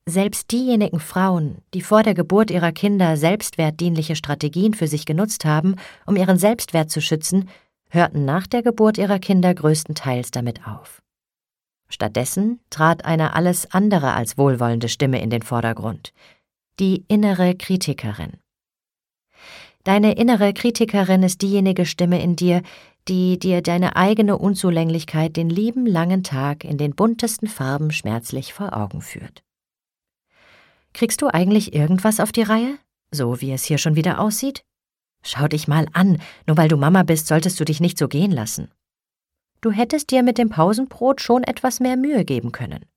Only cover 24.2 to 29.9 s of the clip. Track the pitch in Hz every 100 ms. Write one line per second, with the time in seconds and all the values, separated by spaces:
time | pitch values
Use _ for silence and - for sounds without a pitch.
24.2 | 208 190 190 190 185 165 165 165 156 156
25.2 | 160 160 165 170 220 247 240 175 175 190
26.2 | 185 135 139 147 - 147 147 139 220 226
27.2 | 233 226 214 - 131 143 156 151 - 117
28.2 | 117 135 131 - 202 - 104 - - -
29.2 | - - _ _ _ _ _